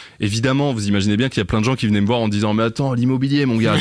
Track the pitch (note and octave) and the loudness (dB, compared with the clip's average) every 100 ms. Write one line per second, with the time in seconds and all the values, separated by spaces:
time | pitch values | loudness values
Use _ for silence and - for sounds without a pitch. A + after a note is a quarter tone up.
0 | - - G#2+ A2 C3 C3+ C#3+ A#2 G2+ G2+ | -20 -6 -4 0 0 2 0 -2 0 0
1 | G2+ G#2 C3 A#2+ G2 A2 A2 C3 A2 G#2 | 0 0 0 -2 -2 0 0 0 0 2
2 | G2+ A#2+ A2 G#2 G#2+ G#2+ A2+ A2+ C#3 B2 | 2 0 0 0 0 0 0 0 -2 0
3 | B2 C3 C3+ C#3+ C3+ A2+ A2+ G#2 | 0 0 0 0 2 2 2 2